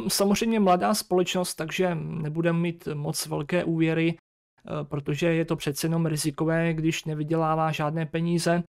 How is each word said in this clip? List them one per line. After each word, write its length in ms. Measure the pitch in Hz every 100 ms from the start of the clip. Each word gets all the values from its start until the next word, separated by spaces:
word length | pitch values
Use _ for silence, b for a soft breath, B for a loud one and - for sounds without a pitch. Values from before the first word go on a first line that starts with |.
| 220
samozřejmě 520 | - 202 202 226 226
mladá 340 | 190 180 202
společnost, 600 | 214 - 180 175 185 175
takže 400 | - 160 - 185
nebude 580 | 165 156 165 151 156 170
mít 360 | 165 175 170 -
moc 320 | 147 151 156 156
velké 380 | 156 143 175
úvěry, 520 | 165 165 160 160 165 165
eh, 680 | _ _ _ _ - 151
protože 420 | 147 143 143 143 170
je 180 | 165
to 120 | 165 160
přece 300 | - 143 165
jenom 200 | 165 165
rizikové, 680 | 151 156 143 160 165 170
když 300 | 160 156 160
nevydělává 680 | 160 151 151 160 160 160 160
žádné 340 | 151 151 165 160
peníze. 560 | 165 170 170 170 175 175